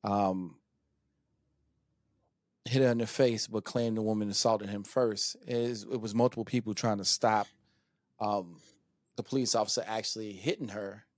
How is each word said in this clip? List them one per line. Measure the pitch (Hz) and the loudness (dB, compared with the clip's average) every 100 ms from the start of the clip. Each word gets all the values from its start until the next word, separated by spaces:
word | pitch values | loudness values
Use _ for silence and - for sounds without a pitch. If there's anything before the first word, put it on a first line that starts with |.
Um, | 104 101 98 92 90 - _ _ _ _ _ _ _ _ _ _ _ _ _ _ _ _ _ _ _ _ - | 2 2 2 0 -6 -14 _ _ _ _ _ _ _ _ _ _ _ _ _ _ _ _ _ _ _ _ 0
hit | 131 | 4
her | 131 | 4
in | 117 | 4
the | 113 | 0
face, | - 131 113 - | 2 2 2 -4
but | 107 | -6
claimed | - 123 117 110 | -4 -2 0 0
the | |
woman | 107 107 104 | 0 0 0
assaulted | 98 117 110 101 | 0 2 2 -2
him | 104 | -8
first. | 98 - 120 104 - - - | -4 0 0 0 -6 -6 -4
It | 120 | -2
is, | 120 113 | 0 -4
it | 101 127 | -4 -4
was | 107 107 | -2 2
multiple | 123 - 110 | 2 2 -2
people | 123 110 | -2 -2
trying | 101 117 104 | -2 0 0
to | 95 | 0
stop, | - 113 107 101 _ _ _ _ _ _ _ | 2 4 4 0 _ _ _ _ _ _ _
um, | 107 104 87 82 - _ _ _ _ - | -2 0 -2 -14 -20 _ _ _ _ -12
the | |
police | 107 135 123 113 | -4 -2 0 0
officer | 107 - 104 | 0 -2 -2
actually | 110 110 110 107 | -4 -4 -6 -8
hitting | 95 113 - 120 | -6 -4 -2 -4
her | 104 98 104 _ | -6 -8 -10 _